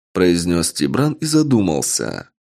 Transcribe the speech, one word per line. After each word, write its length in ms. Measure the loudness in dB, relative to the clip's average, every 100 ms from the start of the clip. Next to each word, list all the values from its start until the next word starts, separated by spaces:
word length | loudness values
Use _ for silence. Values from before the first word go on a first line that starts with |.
| _
произнёс 580 | 0 2 2 0 0 -2
Тибран 420 | -2 -2 0 -2
и 120 | -2 0
задумался. 1040 | 0 2 2 2 -2 -2 -4 -6 -8 -12 _